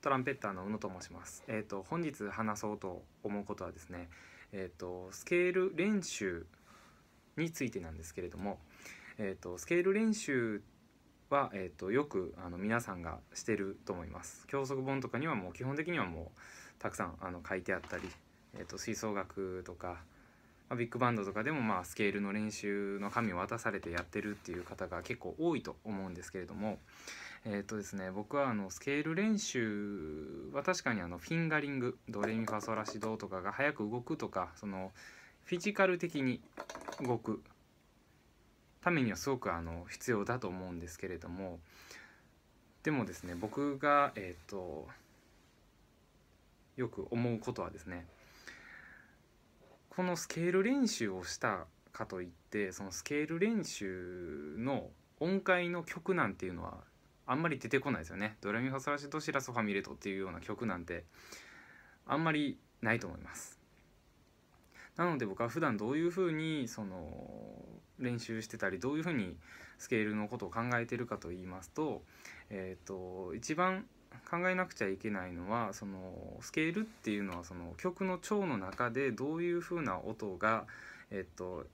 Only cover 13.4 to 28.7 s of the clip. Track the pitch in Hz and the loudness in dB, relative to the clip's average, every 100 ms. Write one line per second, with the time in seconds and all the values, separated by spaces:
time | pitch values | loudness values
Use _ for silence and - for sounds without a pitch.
13.4 | - 104 98 98 - 90 82 82 - - | 0 2 2 -4 -4 -4 -4 -8 -10 -14
14.4 | - 139 135 135 131 135 127 117 160 131 | -4 -2 0 0 2 0 0 0 0 0
15.4 | 92 87 127 143 160 170 95 80 80 - | -2 -4 -2 0 0 2 0 -2 -8 -12
16.4 | - - - - - - 92 82 92 90 | -18 -18 -18 -6 -6 -2 -2 -2 -6 -6
17.4 | - 95 90 92 - 90 90 - - - | -2 -2 2 0 0 -6 -6 -10 -20 -20
18.4 | - - 90 98 - 107 110 101 95 - | -18 -12 -10 -6 -4 -2 0 0 -2 -2
19.4 | 95 92 90 87 90 85 - - - - | -2 -2 -6 -6 -6 -6 -10 -20 -20 -20
20.4 | - - - 123 120 120 123 113 98 98 | -20 -20 -6 -2 0 4 4 4 2 0
21.4 | 120 156 113 95 90 - 101 101 101 104 | 0 2 2 2 0 2 4 4 0 0
22.4 | 107 104 104 101 101 101 101 120 113 87 | 0 0 0 0 0 0 0 2 2 2
23.4 | 98 113 - 101 85 85 87 107 101 101 | 0 0 0 -2 -2 -2 -2 -2 -2 -4
24.4 | - 87 87 - 92 87 87 - 92 - | -6 -6 -6 -6 -4 -4 -4 -6 -4 2
25.4 | 165 147 - - 110 98 95 87 87 95 | 2 4 0 -8 -6 -4 -4 -6 -6 -6
26.4 | 87 87 107 98 - - - - - - | -6 -2 -2 -2 -8 -16 -14 -12 -12 -8
27.4 | 117 101 98 107 98 98 92 95 104 143 | -2 -2 -2 -4 -2 -4 -2 -2 0 2
28.4 | 139 110 95 | 4 2 -2